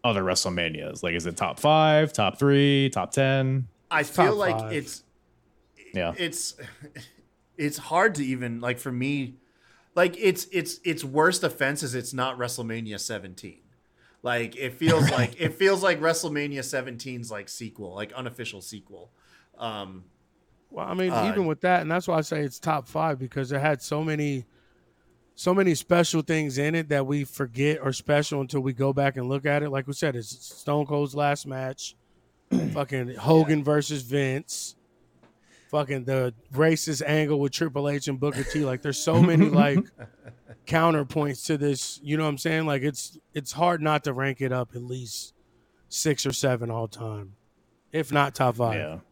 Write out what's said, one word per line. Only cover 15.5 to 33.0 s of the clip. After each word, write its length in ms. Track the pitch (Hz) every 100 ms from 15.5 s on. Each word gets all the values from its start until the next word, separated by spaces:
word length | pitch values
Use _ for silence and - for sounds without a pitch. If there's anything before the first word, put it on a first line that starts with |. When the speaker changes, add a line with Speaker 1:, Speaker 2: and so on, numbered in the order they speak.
Speaker 2:
feels 280 | - 196 190
like 200 | 190 156
WrestleMania 640 | 160 160 165 147 143 139 123
seventeen's, 680 | 135 127 120 135 123 113
like, 160 | 107 101
sequel, 480 | - 113 - 98 92
like, 160 | 107
unofficial 460 | 120 127 123 113 98
sequel. 520 | 90 107 - 92 87 _ _ _ _ -
Um, 480 | 113 107 98 95 92 _ _ _ _ _ _
Speaker 3:
Well, 160 | 285 -
I 60 |
mean, 180 | 185 185
Speaker 2:
uh, 160 | 117 208
Speaker 3:
even 160 | 202 170
with 160 | 151
that, 200 | 180 180
and 100 | 160
that's 160 | 170 175
why 100 | 165
I 40 |
say 200 | 151 156
it's 140 | 147 -
top 300 | - 151 123
five, 320 | 156 160 135
because 320 | 127 139 131
it 80 | 139
had 220 | 151 143
so 220 | - 151
many 420 | 160 151 147 135 120 _ _ _ _ _ _ _ _ -
so 120 | 180 185
many 180 | 190 156
special 460 | - 175 165 165
things 360 | 151 160 147 131
in 160 | 147 165
it 140 | 156
that 160 | 143 135
we 160 | 147
forget 560 | 139 - 127 117 143 151
are 100 | 135
special 480 | 127 - 147 147 143
until 180 | 131 143
we 140 | 131
go 200 | 123 135
back 240 | 139 139 135
and 100 | 123
look 180 | 135 143
at 180 | 147
it. 60 | 147
Like 180 | 135 131
we 60 |
said, 220 | 139 156 123
it's 140 | 110
Stone 560 | - - - - 147 143
Cold's 300 | 147 143 143
last 320 | 143 143 143
match, 480 | 131 131 127 - _ _ _ _
Speaker 1:
<clears throat> 440 | _ _ - 156
Speaker 3:
fucking 420 | 151 139 139